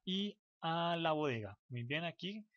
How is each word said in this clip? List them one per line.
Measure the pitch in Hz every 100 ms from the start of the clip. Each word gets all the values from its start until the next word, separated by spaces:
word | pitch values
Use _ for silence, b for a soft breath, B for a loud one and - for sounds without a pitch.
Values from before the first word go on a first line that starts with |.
| -
y | 185 202 - _ -
a | 165 165 170 170
la | 165
bodega. | 151 151 117 101 101 -
Muy | 123
bien, | 120 147 170
aquí | - 175 214 214